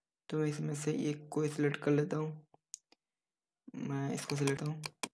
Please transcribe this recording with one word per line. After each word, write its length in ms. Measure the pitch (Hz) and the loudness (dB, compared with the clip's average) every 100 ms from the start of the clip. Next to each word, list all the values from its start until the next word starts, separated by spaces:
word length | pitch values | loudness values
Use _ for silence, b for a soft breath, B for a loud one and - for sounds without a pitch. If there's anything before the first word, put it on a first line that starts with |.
| _ _ - | _ _ -4
तो 100 | 156 | 0
मैं 100 | 151 | 2
इसमें 260 | 147 156 | 2 -2
से 180 | 147 151 156 151 | -2 0 0 0
एक 180 | 147 - | -2 -2
को 160 | 156 151 | 0 0
सिलेक्ट 280 | 147 147 147 | 2 2 2
कर 140 | 147 | 4
लेता 240 | 147 147 156 | 4 4 0
हूँ, 300 | 156 151 - _ _ - _ _ _ _ _ _ _ _ - | -2 -6 -14 _ _ -18 _ _ _ _ _ _ _ _ -16
मैं 440 | - 139 139 139 | -8 -4 -2 -2
इसको 220 | - - 143 | -4 -4 0
सिलेक्ट 240 | 139 139 | 2 2
करता 100 | 151 | -2
हूँ, 120 | 156 151 - - | -4 -10 -10 -14